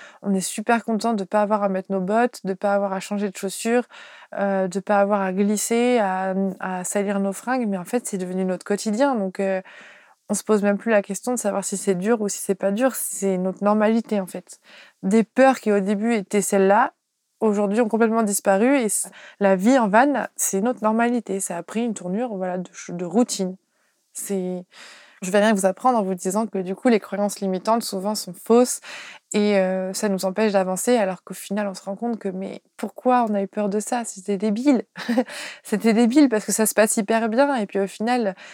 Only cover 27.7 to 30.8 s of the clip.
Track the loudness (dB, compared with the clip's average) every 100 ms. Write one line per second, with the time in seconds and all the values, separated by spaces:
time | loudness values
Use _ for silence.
27.7 | -2 -2 -6 -4 -6 -8 -12 4 4 4
28.7 | 0 -10 -18 -18 -20 _ 0 2 2 2
29.7 | 0 -4 -4 -2 0 -2 0 2 2 0
30.7 | -2